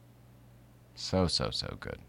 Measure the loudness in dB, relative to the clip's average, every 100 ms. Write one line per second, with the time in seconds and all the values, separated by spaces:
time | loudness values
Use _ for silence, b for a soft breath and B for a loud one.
0 | -20 -20 -20 -20 -20 -20 -20 -20 -20 -10
1 | 0 4 4 4 0 -2 -4 -8 -8 -10